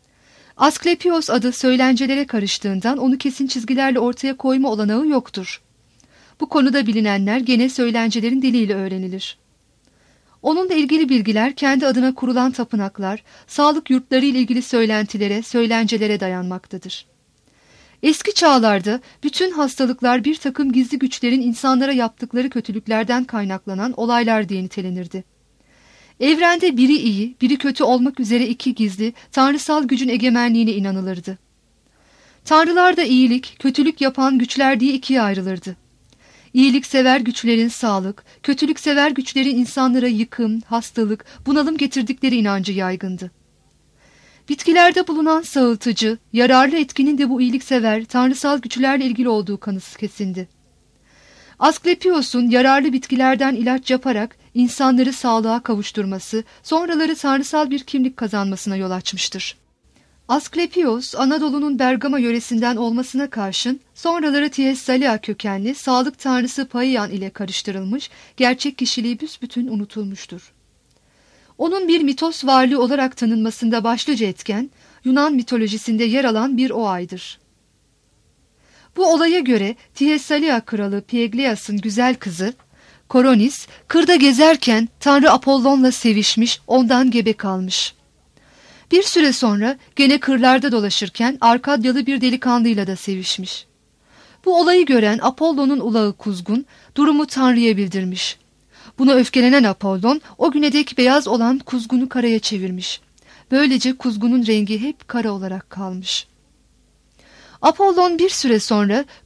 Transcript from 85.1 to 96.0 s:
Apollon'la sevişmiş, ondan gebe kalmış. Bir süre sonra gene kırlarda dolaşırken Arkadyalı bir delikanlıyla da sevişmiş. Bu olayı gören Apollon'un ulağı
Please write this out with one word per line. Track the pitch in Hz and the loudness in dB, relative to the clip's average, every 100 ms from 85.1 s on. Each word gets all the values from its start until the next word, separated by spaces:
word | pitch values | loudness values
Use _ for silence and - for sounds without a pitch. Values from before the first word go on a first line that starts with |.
| 277 285 | 6 6
Apollon'la | 254 269 269 254 277 254 | 4 4 2 4 4 4
sevişmiş, | - 233 214 202 220 233 - - | 2 2 2 2 0 0 -2 0
ondan | 254 233 247 262 | 2 4 4 4
gebe | 233 220 | 2 0
kalmış. | 214 196 190 185 - - - _ _ _ _ _ _ - - - | -2 -4 -4 -4 -6 -6 -10 _ _ _ _ _ _ -20 -20 0
Bir | 349 | 2
süre | 403 349 294 | 4 2 2
sonra | 254 240 202 226 269 _ - | 2 0 0 -2 -4 _ 0
gene | 269 285 | 2 2
kırlarda | - 262 254 262 285 | 2 4 4 4 2
dolaşırken | 233 202 - 196 - 233 269 | 0 0 -2 -6 -2 -2 2
Arkadyalı | 233 247 269 285 254 254 254 | 2 4 2 0 0 0 -2
bir | 269 | 0
delikanlıyla | 254 254 254 240 233 208 190 | 0 0 0 2 2 0 -2
da | 190 | -6
sevişmiş. | - 190 185 - 185 - - _ _ _ _ _ - _ | -6 -6 -6 -8 -8 -14 -16 _ _ _ _ _ -20 _
Bu | 370 349 | 0 2
olayı | 339 359 302 | 4 4 4
gören | 247 214 220 | 4 4 2
Apollon'un | 233 254 320 277 262 285 | -2 0 0 2 0 0
ulağı | 214 220 | 0 0